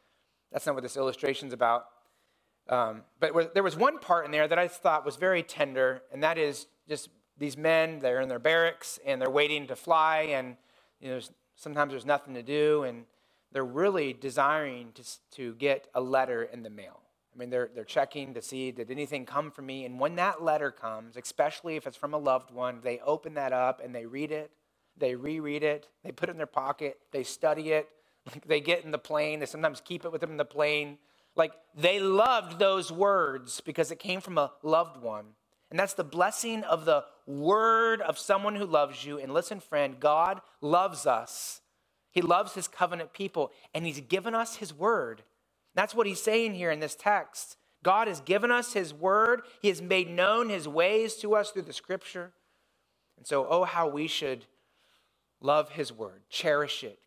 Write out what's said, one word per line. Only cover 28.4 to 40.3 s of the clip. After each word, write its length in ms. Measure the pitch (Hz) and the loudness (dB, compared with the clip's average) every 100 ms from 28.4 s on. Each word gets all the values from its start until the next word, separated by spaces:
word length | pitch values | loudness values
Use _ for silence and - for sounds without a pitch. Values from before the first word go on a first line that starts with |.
| - | 0
they 120 | 151 | 2
get 240 | 143 175 | 2 0
in 60 | 160 | 0
the 80 | 151 | -8
plane, 420 | - 151 151 151 | -2 -2 -2 -2
they 60 | 139 | -6
sometimes 360 | 156 156 135 | -2 -2 -2
keep 220 | - 175 | -10 -10
it 80 | 170 | -8
with 100 | 160 | -6
them 100 | 165 | -6
in 60 | 151 | -4
the 80 | 147 | -4
plane. 520 | 147 151 151 147 147 _ _ _ - | 0 0 0 -4 -10 _ _ _ 0
Like, 180 | 160 - _ 151 | 0 -2 _ 0
they 240 | 170 202 | 2 4
loved 580 | 190 190 240 240 175 170 | 4 6 6 4 0 2
those 340 | 196 190 165 | 4 4 0
words 720 | 165 202 190 151 135 123 - | 0 4 4 2 -2 -10 -12
because 300 | - 156 156 | -6 -2 -2
it 80 | 165 | -4
came 220 | - 185 | -6 -6
from 180 | 185 165 | -2 0
a 140 | 139 - | 0 -2
loved 340 | 151 160 165 143 | 2 2 2 -4
one. 380 | 117 107 107 _ _ _ _ | -10 -8 -12 _ _ _ _
And 80 | 165 | -2
that's 160 | 196 | -2
the 100 | - | -2
blessing 600 | 151 160 190 214 233 226 | -4 0 0 0 -4 -4
of 220 | 196 165 160 | 0 0 4
the 180 | 147 - _ - | 2 2 _ -10
word 760 | 143 156 208 226 226 226 220 | -2 2 4 6 4 4 2
of 160 | 165 151 | 0 -2
someone 380 | - 196 208 208 | 0 2 2 -2
who 100 | 196 | 2
loves 400 | 156 143 127 135 | 2 2 -2 -10
you. 140 | 147 | -10
And 140 | 131 | -4
listen, 260 | 151 180 196 | -2 -2 -6
friend, 400 | - 147 139 127 | -4 0 0 0
God 420 | 147 156 175 | 2 4 2